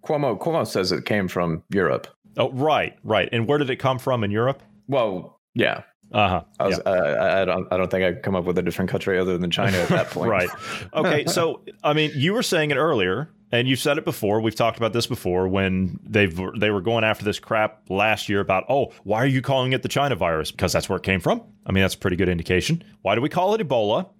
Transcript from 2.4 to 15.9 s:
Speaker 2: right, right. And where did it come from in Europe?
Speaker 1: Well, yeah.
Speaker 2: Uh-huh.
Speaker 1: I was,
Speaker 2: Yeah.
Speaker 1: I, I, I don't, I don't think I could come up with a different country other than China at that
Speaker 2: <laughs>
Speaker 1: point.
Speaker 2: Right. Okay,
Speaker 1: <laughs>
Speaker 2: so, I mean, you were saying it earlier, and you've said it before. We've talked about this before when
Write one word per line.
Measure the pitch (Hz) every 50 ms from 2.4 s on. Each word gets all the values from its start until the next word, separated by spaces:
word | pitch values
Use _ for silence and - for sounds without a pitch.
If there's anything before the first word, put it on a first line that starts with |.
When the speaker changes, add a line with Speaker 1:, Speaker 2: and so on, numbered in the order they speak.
| 120 135
Speaker 2:
right, | 135 127 143 156 147 120 87 - - _
right. | - 110 107 98 90 -
And | 120 117 113 107
where | 143 147
did | 147 127
it | 127
come | - - 135 131 123
from | - 139 127 120
in | 107 101
Europe? | 101 110 117 131 139 - - _ - - _
Speaker 1:
Well, | - 135 135 117 107 95 90 85 - _ _ _ _ _
yeah. | - - 60 - - - _ _ _ _ -
Speaker 2:
Uh-huh. | - 107 104 95 90 82 - _ _ -
Speaker 1:
I | -
was, | 98 92 - -
Speaker 2:
Yeah. | 95
Speaker 1:
I, | 95 90
I, | 82 73 73 57 87 92 85 98
I | 95
don't, | 90 85 92 92 -
I | 90
don't | 92 92 87
think | - 92 92
I | 90
could | 87 -
come | - 104 95
up | 90 85
with | 92 87
a | 92
different | 87 87 82 - 92 90
country | - 95 - 101 95 90
other | 92 92 90
than | 85 90 87
China | 82 - 101 98 98 90
at | 85 -
that | - - 87 -
Speaker 2:
<laughs> |
Speaker 1:
point. | - 78 - 117
Speaker 2:
Right. | 104 92 90 87 - - - - - - - - -
Okay, | 160 156 185 156 151 131
Speaker 1:
<laughs> |
Speaker 2:
so, | 165 165 175 170 165 135 - - - - _
I | - 156
mean, | 147 156 156 151 147
you | 139 131 170
were | 208 247 233
saying | - 190 165 151 151
it | 143
earlier, | 127 151 165 151 110 92 90 92 117 156 - _ _ _ _
and | - 117 123
you've | 127 131 123
said | - 151 143 156
it | 156
before. | 170 - - - 98 104 113
We've | 110 113 -
talked | - 117 113 110
about | - 117 113
this | 98 117 110 -
before | 123 - - 92 90 90 95 92
when | 92 98 95 95 92 92 95 90